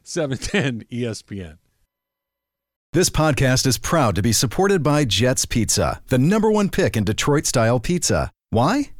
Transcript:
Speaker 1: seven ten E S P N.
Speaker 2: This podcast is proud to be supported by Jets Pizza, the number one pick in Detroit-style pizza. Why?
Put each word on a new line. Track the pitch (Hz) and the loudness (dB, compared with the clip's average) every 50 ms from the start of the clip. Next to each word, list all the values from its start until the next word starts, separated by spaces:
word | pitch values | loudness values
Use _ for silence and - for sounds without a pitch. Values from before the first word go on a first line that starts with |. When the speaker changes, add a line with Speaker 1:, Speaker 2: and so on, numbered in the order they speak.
| _ | _
Speaker 1:
seven | - - 170 151 135 131 | -10 -6 -4 -4 -4 -4
ten | 117 - - - 202 160 143 120 107 - - | -6 -6 -4 -2 -2 -2 -2 -4 -6 -10 -10
E | 120 117 123 | -8 -6 -6
S | 113 104 - | -6 -6 -8
P | - - 104 98 | -12 -14 -12 -12
N. | 87 80 76 - _ _ _ _ _ _ _ _ _ _ _ _ _ _ _ _ _ _ _ _ _ _ _ _ _ _ - | -12 -14 -16 -20 _ _ _ _ _ _ _ _ _ _ _ _ _ _ _ _ _ _ _ _ _ _ _ _ _ _ 0
Speaker 2:
This | 170 185 - | 0 0 0
podcast | - 156 156 156 127 - 135 127 131 127 - | 0 0 2 2 2 2 2 2 2 2 2
is | 135 113 | 0 -2
proud | - - - 175 160 131 107 85 | -2 -2 0 0 2 2 2 2
to | 101 | 0
be | 110 120 | 0 0
supported | 107 - 143 110 - - 196 202 202 175 | 0 0 -2 -2 0 0 2 2 2 2
by | 135 151 143 147 147 | 2 2 2 2 0
Jets | 110 - - 123 123 131 - - | 0 0 0 2 2 0 0 -2
Pizza, | - - 123 104 - - 107 80 67 - - - | -2 -2 -2 0 0 0 0 0 -2 -4 -6 -4
the | - 131 | 0 0
number | 123 135 175 208 226 208 220 | 2 2 2 2 2 2 2
one | 214 208 202 175 | 2 2 0 0
pick | - 202 170 113 - | 0 0 0 0 0
in | 113 101 | 0 0
Detroit-style | 107 101 - - 151 143 156 - - - 127 113 113 123 127 | -2 -2 -2 0 0 0 0 0 0 0 2 2 2 2 0
pizza. | - - 180 170 - - 98 76 65 - - _ _ - | 0 -2 -2 -2 0 0 0 0 -2 -4 -8 _ _ -2
Why? | 101 110 127 175 240 294 277 - - | 0 2 2 2 2 0 -2 -6 -10